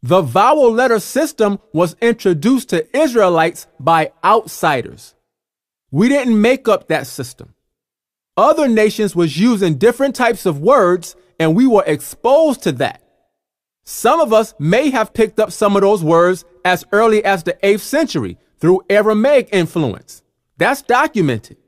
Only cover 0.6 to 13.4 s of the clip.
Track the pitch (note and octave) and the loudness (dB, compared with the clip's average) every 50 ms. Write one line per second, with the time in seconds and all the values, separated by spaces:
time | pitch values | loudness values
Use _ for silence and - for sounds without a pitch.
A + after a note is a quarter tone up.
0.6 | C#4 A#3+ A3+ A3+ B3+ C4 A#3 A3 - - - B3+ D#4 D#4 - - A3 G#3 G3+ F#3+ | 2 2 2 2 0 0 0 -2 -2 -4 -4 -4 -4 -4 -2 -2 -2 -2 -2 -4
1.6 | _ _ _ D3+ F3 F3 E3+ _ - A#3 A#3 A#3 - G3 F3+ D3+ C#3 A3 C4+ B3+ | _ _ _ -2 -2 -2 -2 _ -2 -2 -2 0 -2 -2 -2 0 0 0 0 0
2.6 | - _ - E3+ D#3 _ _ C4 D#4 D4+ A#3 A#3+ G#3 F#3 F3 D#3+ D#3+ E3+ F3 - | -2 _ -6 -6 -6 _ _ -2 -2 0 2 2 2 2 2 2 0 0 -2 -8
3.6 | - _ _ _ C3 D3+ E3 E3 D#3 D3+ _ _ - F3+ G#3+ A#3 G#3+ E3 - - | -20 _ _ _ -2 0 2 2 0 -2 _ _ 0 2 2 2 0 -4 -12 -4
4.6 | - E3 D3 C3 A2+ - - - - - _ _ _ _ _ _ _ _ _ _ | -2 -2 -2 -2 -6 -8 -14 -20 -20 -20 _ _ _ _ _ _ _ _ _ _
5.6 | _ _ _ _ _ _ - C#3 G3+ B3 C#4 C#4+ B3+ B3+ A3+ G#3+ G#3 A#3 C4 C4 | _ _ _ _ _ _ -2 0 2 2 2 0 0 0 0 2 2 2 0 0
6.6 | - A3 G#3 F#3 - _ D#3+ D3 B2+ B2+ - - C3+ B2 - _ - - _ _ | 0 -2 -2 -2 -2 _ -4 -4 -4 -8 -12 -12 -14 -14 -14 _ -20 -20 _ _
7.6 | _ _ _ _ _ _ _ _ _ _ _ _ _ _ _ - G3 C#4 D#4 D#4+ | _ _ _ _ _ _ _ _ _ _ _ _ _ _ _ 2 2 2 4 2
8.6 | D4+ C4+ A3+ A3 G#3+ G#3+ G#3 - G#3+ G3 - F3 E3+ E3 C3 D3 G3 B3 A#3+ G3+ | 0 0 2 2 2 0 0 -2 -4 -4 -2 -2 -2 -2 0 0 0 0 2 2
9.6 | G3 F3 D#3 C3 F3 A#3 A#3+ - C4+ C#4 A#3+ - B3 A#3 A#3 - - F#3+ D#3+ C#3+ | 0 0 0 2 2 0 2 2 -2 -4 -2 -2 -2 -2 -2 -2 -4 -4 -4 -2
10.6 | D3 G3+ C#4 C#4 G3+ F3 F3+ F3+ E3 - - _ _ _ _ _ D#3+ D#3+ D#3+ G3 | 0 2 4 4 4 2 0 -2 -4 -10 -20 _ _ _ _ _ 0 0 2 2
11.6 | C4 C4+ A#3 G3+ - - D#3 C#3 - - - - _ A#3 C4+ D4 D#4+ D#4 C4 - | 2 2 2 0 0 0 -4 -4 -6 -14 -20 -6 _ 2 2 4 2 2 0 -2
12.6 | - F#3 C#3+ A#2+ C3 A#2 - - _ _ _ _ _ _ _ _ | -4 -6 -4 -4 -4 -6 -6 -10 _ _ _ _ _ _ _ _